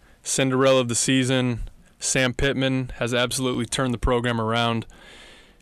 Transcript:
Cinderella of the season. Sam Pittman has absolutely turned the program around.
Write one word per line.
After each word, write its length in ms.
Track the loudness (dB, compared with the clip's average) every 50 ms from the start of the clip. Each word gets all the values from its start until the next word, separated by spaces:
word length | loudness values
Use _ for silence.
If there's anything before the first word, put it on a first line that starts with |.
| _ -20 -20 _
Cinderella 600 | -8 -4 -2 0 0 2 2 4 4 4 4 4
of 60 | 2 0
the 60 | -2
season. 680 | -2 0 2 2 2 2 2 0 0 0 0 -2 -4 -6 -10 -12 -18 -20 -20 _ -8
Sam 360 | -4 -2 0 0 0 0 0
Pittman 580 | 0 0 0 0 0 0 0 -2 -2 -4 -6 -6
has 180 | -6 -4 0 0
absolutely 500 | 0 0 0 -2 -2 -2 -2 -2 -2 -4
turned 300 | -4 -2 -2 -2 -2 -2
the 40 | -2
program 400 | 0 0 0 0 0 0 0 0
around. 460 | 0 0 0 2 2 0 0 -2 -6 -8 -14 -20 -20 -20 -20 -20 -20 -20 -20 -20 -20 -20 -20 _